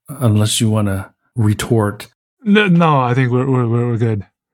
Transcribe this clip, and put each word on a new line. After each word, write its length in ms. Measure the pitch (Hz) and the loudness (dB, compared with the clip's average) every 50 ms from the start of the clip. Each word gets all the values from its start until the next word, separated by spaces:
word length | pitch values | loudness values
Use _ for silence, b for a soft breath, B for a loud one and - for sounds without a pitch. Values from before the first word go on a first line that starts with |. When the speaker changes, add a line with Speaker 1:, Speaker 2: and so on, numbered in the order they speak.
| _ - | _ -18
Speaker 1:
unless 520 | 139 - 135 113 104 104 107 110 - - | -6 -2 0 2 2 2 2 0 0 0
you 100 | 123 110 | 0 0
wanna 440 | 107 110 104 101 95 95 98 - _ _ _ _ - | 0 0 -2 -2 -4 -6 -8 -12 _ _ _ _ -4
retort. 720 | 123 107 107 107 - - - 123 113 104 104 101 - - - _ _ _ _ _ _ | -2 0 0 0 -2 -2 0 0 0 0 0 -4 -8 -14 -20 _ _ _ _ _ _
Speaker 2:
No, 240 | 269 208 196 214 208 196 | -2 2 2 2 4 4
no, 320 | 180 170 170 160 151 135 | 2 2 2 2 2 2
I 120 | 127 123 123 | 0 0 0
think 160 | 131 131 123 | 0 0 0
we're, 180 | 120 123 131 139 | 0 0 0 0
we're, 180 | 131 127 120 113 | 0 0 0 0
we're, 200 | 117 120 120 120 | 0 0 -2 -2
we're 80 | 117 107 | -2 0
good. 280 | 120 113 110 104 95 _ _ _ _ _ | 0 0 -2 -2 -6 _ _ _ _ _